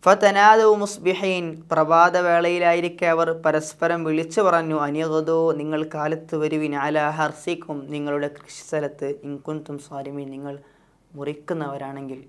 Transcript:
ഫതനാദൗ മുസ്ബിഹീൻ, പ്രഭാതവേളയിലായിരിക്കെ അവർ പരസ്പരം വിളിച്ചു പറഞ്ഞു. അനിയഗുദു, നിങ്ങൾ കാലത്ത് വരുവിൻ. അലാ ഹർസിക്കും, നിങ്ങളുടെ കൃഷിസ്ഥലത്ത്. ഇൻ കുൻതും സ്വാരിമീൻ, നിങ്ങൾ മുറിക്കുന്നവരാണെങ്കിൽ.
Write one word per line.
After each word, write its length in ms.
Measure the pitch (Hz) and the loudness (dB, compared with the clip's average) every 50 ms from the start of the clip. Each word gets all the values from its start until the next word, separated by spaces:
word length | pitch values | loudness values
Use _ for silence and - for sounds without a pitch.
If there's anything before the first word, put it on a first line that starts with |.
| - | 6
ഫതനാദൗ 680 | 262 - 196 208 202 196 196 202 214 220 220 220 214 214 | 6 6 6 6 4 6 8 8 8 8 8 8 6 4
മുസ്ബിഹീൻ, 880 | 208 202 202 - - 160 180 180 180 202 190 185 180 175 165 160 160 160 - | 4 0 -6 -8 -4 -2 -2 -2 0 -2 -2 -2 -2 -4 -6 -10 -12 -8 -2
പ്രഭാതവേളയിലായിരിക്കെ 1300 | 165 160 156 151 165 165 170 180 175 180 180 175 170 170 170 175 175 175 175 170 170 175 170 175 170 - 185 | 0 2 2 4 6 6 6 6 6 2 2 4 2 4 2 2 0 2 4 4 4 2 0 -4 -4 -2 0
അവർ 260 | 170 165 165 165 165 | 0 2 2 2 0
പരസ്പരം 720 | 165 165 165 160 151 156 156 - - _ 165 170 170 170 165 | -2 0 0 0 0 0 -2 -4 -6 _ -2 -2 -2 -2 -2
വിളിച്ചു 360 | 156 156 160 165 160 - 220 | -2 -2 -2 -2 -2 0 2
പറഞ്ഞു. 400 | 208 185 170 170 165 160 156 151 | 2 4 4 2 0 0 -2 -2
അനിയഗുദു, 720 | 147 143 143 151 160 160 156 160 156 160 165 165 165 165 | -2 -2 -2 -4 -2 0 -2 -2 0 0 0 2 2 0
നിങ്ങൾ 380 | 151 151 147 156 156 151 156 156 - | 0 -2 -4 -4 -4 -4 -4 -6 -6
കാലത്ത് 420 | 151 151 156 160 160 160 160 - | -6 -4 -4 -4 -6 -6 -8 -4
വരുവിൻ. 380 | 156 151 151 156 156 156 147 143 | -4 -2 -2 -2 -2 -4 -4 -4
അലാ 360 | 143 139 151 151 151 147 147 | -4 -4 -2 0 0 0 -2
ഹർസിക്കും, 760 | 156 160 156 151 151 - - 180 175 160 - - 151 143 135 135 | -2 -2 -4 -4 -4 -8 -6 -6 -6 -6 -8 -10 -10 -10 -10 -10
നിങ്ങളുടെ 380 | 151 147 147 147 147 147 143 147 | -8 -8 -6 -4 -4 -4 -4 -6
കൃഷിസ്ഥലത്ത്. 840 | 143 - - - - - - - - 151 151 143 147 - 143 139 143 139 - | -8 -12 -20 -20 -20 -20 -12 -6 -6 -4 -4 -6 -8 -8 -8 -8 -8 -8 -10
ഇൻ 120 | 143 143 | -12 -12
കുൻതും 420 | 139 143 - 156 156 151 - 147 143 | -12 -10 -10 -10 -10 -10 -12 -14 -14
സ്വാരിമീൻ, 520 | 143 - 156 139 135 139 143 143 143 135 | -14 -14 -14 -12 -12 -10 -12 -12 -12 -12
നിങ്ങൾ 280 | 135 135 139 143 143 143 143 _ _ _ _ _ _ _ _ _ - | -14 -14 -12 -14 -14 -14 -18 _ _ _ _ _ _ _ _ _ -16
മുറിക്കുന്നവരാണെങ്കിൽ. 1040 | 147 143 143 151 147 - - 180 165 151 143 139 139 139 135 139 139 139 131 135 131 139 | -10 -10 -10 -10 -10 -8 -8 -6 -6 -6 -8 -8 -10 -10 -12 -12 -12 -12 -14 -14 -16 -18